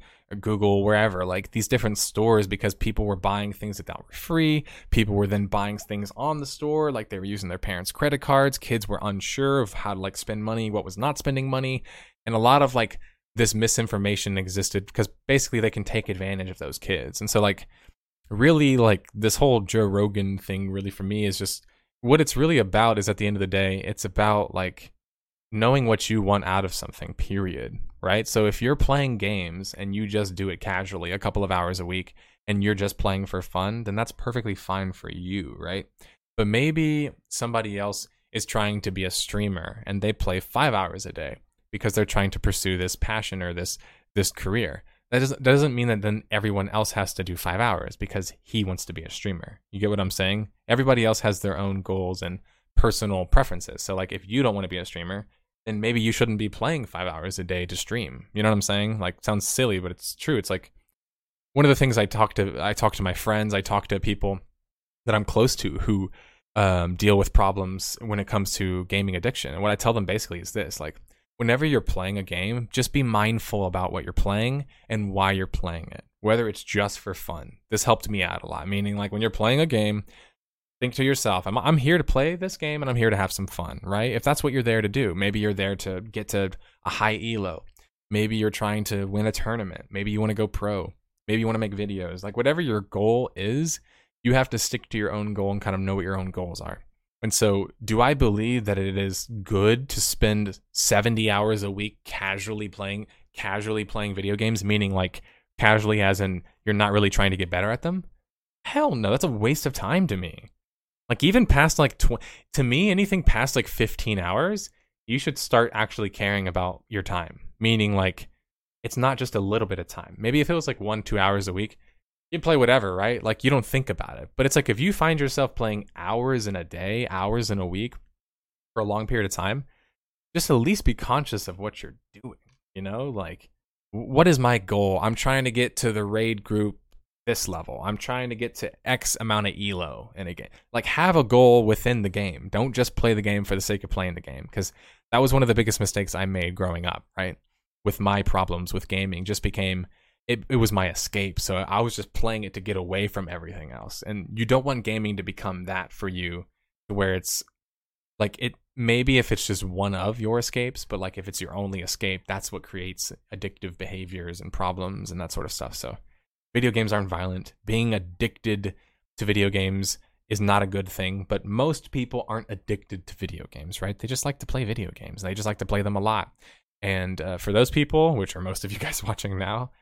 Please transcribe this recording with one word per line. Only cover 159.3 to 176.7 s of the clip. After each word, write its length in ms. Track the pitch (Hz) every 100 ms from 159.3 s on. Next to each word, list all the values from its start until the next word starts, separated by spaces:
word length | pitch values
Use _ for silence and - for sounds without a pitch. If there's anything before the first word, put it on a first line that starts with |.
it's 140 | 110 -
just 180 | 95
one 300 | 92 90 101
of 260 | 92 98 117
your 200 | 110 117
escapes, 440 | 117 127 123 -
but, 160 | - 101
like, 200 | 92 98
if 80 | 98
it's 140 | -
your 140 | 95 98
only 260 | 101 95
escape, 420 | 90 - 98 92 -
that's 240 | 95 -
what 120 | 95
creates 500 | - 95 90 90 - - -
addictive 460 | 98 98 - 92 85
behaviors 640 | 90 95 90 92 87 87
and 100 | 95
problems 600 | - 92 92 92 95 -
and 100 | 90
that 100 | 85
sort 140 | - -
of 60 |
stuff. 240 | - 62 -
So 220 | 64 - - _ _ _ _
video 180 | 120 123
games 220 | 110 107
aren't 160 | 104 95
violent. 440 | 87 92 90 - _ 101
Being 280 | 113 117
addicted 840 | 107 90 87 117 - 110 104 101 - _ _ _ -
to 80 | 104
video 240 | 104 98
games 480 | 98 95 98 95 - _ _ -
is 120 | 101
not 200 | 101 101
a 60 | 98
good 200 | 98 95
thing, 380 | - 92 95 92
but 180 | 98 101
most 460 | 107 151 151 -
people 340 | 139 120 123 -
aren't 220 | 113 -
addicted 580 | 101 - 101 - 95 -
to 80 | -
video 300 | 92 82 -
games, 300 | 64 78 -
right? 160 | 95 101
They 100 | 117
just 180 | 127 143
like 140 | 139
to 60 | -
play 180 | 131
video 280 | 107 117 87
games. 300 | - - 90
They 120 | 95
just 120 | 98 104
like 120 | 104
to 60 | 95
play 160 | 104
them 140 | 101 101
a 60 |
lot. 320 | 107 107 - _ - _ _